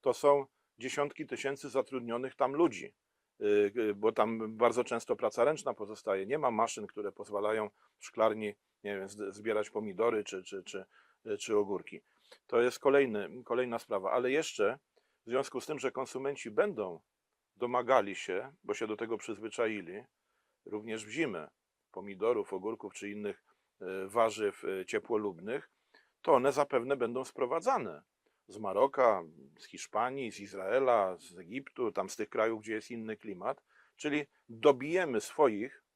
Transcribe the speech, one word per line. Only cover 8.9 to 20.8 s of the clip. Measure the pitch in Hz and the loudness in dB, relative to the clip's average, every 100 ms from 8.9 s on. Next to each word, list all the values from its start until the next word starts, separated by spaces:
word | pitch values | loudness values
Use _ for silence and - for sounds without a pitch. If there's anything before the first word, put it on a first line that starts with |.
| 101 | -6
wiem, | 95 | -6
zd-, | 104 101 | -8 -8
zbierać | 98 107 107 104 | -6 -2 0 0
pomidory | 110 107 92 113 113 | -4 -6 0 2 2
czy, | 101 95 | -2 -8
czy, | 90 98 | -10 -12
czy, | 90 101 95 _ _ _ 113 | -10 -12 -14 _ _ _ -8
y, | 104 | -8
czy | - 107 | 0 2
ogórki. | 101 95 - 82 _ _ _ - _ | 2 -2 -6 -16 _ _ _ -20 _
To | 117 | 2
jest | 123 - | 2 4
kolejny, | 143 139 135 104 95 110 | 4 6 4 0 -6 -10
kolejna | 123 120 127 117 | -4 -2 0 -2
sprawa. | - 104 95 | -2 -2 0
Ale | 123 127 | 0 2
jeszcze | 139 156 - 104 127 _ _ _ _ - | 0 -2 0 0 0 _ _ _ _ -2
w | |
związku | 127 139 127 | -2 -2 -6
z | 113 | -6
tym, | 151 | -4
że | 127 | -4
konsumenci | 127 127 131 135 143 120 | -4 -6 -4 -6 -6 -6
będą | 107 208 165 98 82 _ _ _ _ _ _ | 0 0 0 -6 -8 _ _ _ _ _ _
domagali | 120 123 120 131 101 | -2 -2 4 4 4
się, | 95 - 92 127 151 | -6 -4 -4 -4 -14
bo | - | -6
się | 104 110 | -4 -4
do | 107 | -4
tego | 113 113 | -4 -6
przyzwyczaili, | - 101 110 - 113 107 82 95 127 _ _ _ _ _ | -6 -10 -10 -2 -2 -2 -8 -14 -14 _ _ _ _ _
również | - 104 | -10 -8